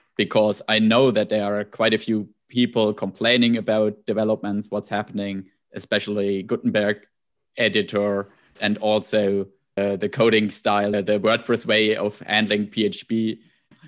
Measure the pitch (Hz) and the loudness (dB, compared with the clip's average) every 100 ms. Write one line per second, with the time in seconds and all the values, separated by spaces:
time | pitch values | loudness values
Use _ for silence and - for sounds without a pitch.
0 | _ - 107 110 107 101 - 110 110 117 | _ -4 0 2 2 0 0 2 4 6
1 | 135 107 104 107 101 104 104 - 113 110 | 4 2 0 -2 -2 -4 -6 -2 0 0
2 | 113 110 101 _ _ 123 117 120 107 104 | -2 -4 -4 _ _ -2 0 2 0 -2
3 | 98 - 117 123 117 117 110 107 107 104 | -8 -2 0 2 2 0 0 0 0 -2
4 | - 104 107 107 104 101 104 104 - 104 | -6 -2 0 -2 -4 -6 -6 -8 -6 -6
5 | 104 101 101 95 95 _ _ 98 - 107 | -6 -6 -8 -8 -12 _ _ -14 -4 -2
6 | - 104 101 98 107 117 120 107 104 104 | -2 -2 -2 -2 -4 -4 0 0 0 -2
7 | _ _ _ _ _ - 110 104 98 104 | _ _ _ _ _ -2 0 0 0 -2
8 | 104 101 98 _ _ - 104 104 107 107 | 0 -2 -6 _ _ -6 -4 0 0 0
9 | - 107 101 101 98 _ _ - 101 95 | 0 0 2 0 -4 _ _ -4 -2 -2
10 | 104 - 113 110 107 - 110 104 101 104 | -4 2 4 4 2 -2 0 0 0 0
11 | 95 104 110 113 - 117 117 110 107 107 | 0 0 2 0 0 -2 2 2 2 0
12 | 104 - - 107 104 104 104 113 104 - | -2 -6 -2 0 0 0 -2 -2 -2 -4
13 | - 113 110 - _ _ _ _ | -4 -2 -2 -4 _ _ _ _